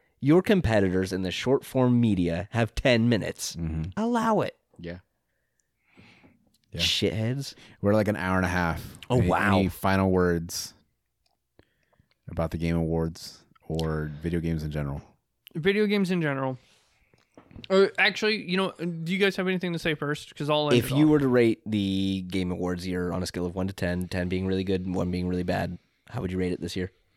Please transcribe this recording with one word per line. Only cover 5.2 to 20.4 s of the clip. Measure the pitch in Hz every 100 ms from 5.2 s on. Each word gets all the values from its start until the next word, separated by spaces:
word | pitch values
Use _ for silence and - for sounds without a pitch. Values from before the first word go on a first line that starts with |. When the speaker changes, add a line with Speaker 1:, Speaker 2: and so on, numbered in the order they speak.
| _ _ _ _ _ _ _ _ - _ - _ _ _ _
Speaker 2:
Yeah. | 82
Speaker 1:
Shitheads. | 85 - 98 95 113 135 135 - - -
Speaker 2:
We're, | 101
like, | 107 104
an | 95
hour | 92 92
and | 90
a |
half. | 90 85 80 - - -
Speaker 1:
Oh, | 123
Speaker 2:
Any, | 95
Speaker 1:
wow. | 85 104 95
Speaker 2:
any | 92
final | - 95 95 95
words | 92 90 85 85 - - - _ _ _ _ _ _ _ _ _ _ _ _ _ _ -
about | 82 82
the | 82
Game | 85 85
Awards | 80 82 82 85 - - _ _ -
or | 80 80 78 76 73
video | 82 85
games | 82 82
in | 76
general? | 73 71 71 - _ _ _ - 170
Speaker 3:
Video | 165 202 208
games | 202 180
in | 185
general. | 156 135 135 127 _ _ _ _ _ _ _ - - - -
Uh, | 196 190 -
actually, | 196 190 214 214 170
you | 180
know, | 190
do | - 175 165 160
you | 190
guys | 202 190
have | 185
anything | 185 180
to | 165
say | -
first? | 151 143 151 -
'Cause | -